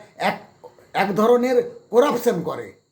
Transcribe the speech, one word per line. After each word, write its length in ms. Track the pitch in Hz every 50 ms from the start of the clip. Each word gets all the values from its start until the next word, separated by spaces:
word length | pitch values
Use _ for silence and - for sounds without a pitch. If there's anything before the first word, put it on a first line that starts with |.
| - - _
এক, 220 | - 165 196 214 - - - _ _ - - _ _ _ _ -
এক 220 | 160 196 202 202
ধরনের 420 | 185 214 233 247 240 240 254 254 240 240 - - - - _
করাপশন 500 | - 233 247 294 247 240 - 240 202 170
করে। 320 | 165 160 135 120 113 98 - _ _ _